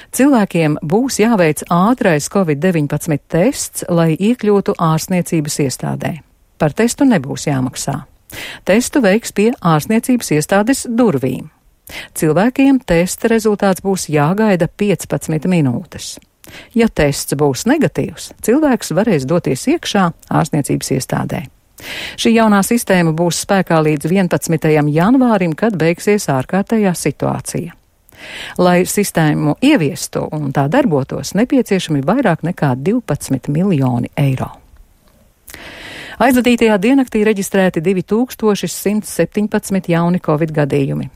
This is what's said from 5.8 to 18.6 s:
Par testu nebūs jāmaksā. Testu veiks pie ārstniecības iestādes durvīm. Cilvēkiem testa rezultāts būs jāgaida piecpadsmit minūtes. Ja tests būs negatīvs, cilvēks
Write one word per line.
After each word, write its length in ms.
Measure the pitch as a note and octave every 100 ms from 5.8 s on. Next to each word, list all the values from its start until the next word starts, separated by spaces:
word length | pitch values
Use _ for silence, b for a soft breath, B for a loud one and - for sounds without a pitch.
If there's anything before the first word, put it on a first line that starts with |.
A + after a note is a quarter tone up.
| D3 C3+ C#3+ D#3 - _ _ _
Par 160 | D3+ -
testu 300 | A#3 - C#4
nebūs 400 | G3 C3+ C#3 -
jāmaksā. 540 | C3+ B2+ - - C#3+ - _ _ B B B
Testu 420 | - G#3 - D#4
veiks 320 | G#3 G#3 -
pie 160 | - A3
ārstniecības 840 | C4+ E3+ D#3 - A3 - B3 - D3+
iestādes 500 | D3 G3 G#3+ C4+ -
durvīm. 640 | A3+ A#3 C#3 C3 - D3+ _ _ _ - B B
Cilvēkiem 680 | - D#3+ D3+ A#3 C4+ C4+ C4
testa 500 | - E3+ F3+ - A#3
rezultāts 520 | A3+ G#3+ G3+ G3+ F#3
būs 260 | G3 F#3+ -
jāgaida 600 | D3 D3 G3 A3 F3+ E3+
piecpadsmit 800 | - G#3 E3+ - D3+ - D#3 F#3
minūtes. 680 | F3+ C#3 A#2+ - G#2 - - _ _ - B B
Ja 200 | A3+ A3+
tests 460 | - D3 C#3+ -
būs 320 | C#3 D3 B2+ A3+
negatīvs, 640 | D#4 G3 - F#3+ E3+ - -
cilvēks 580 | - C4+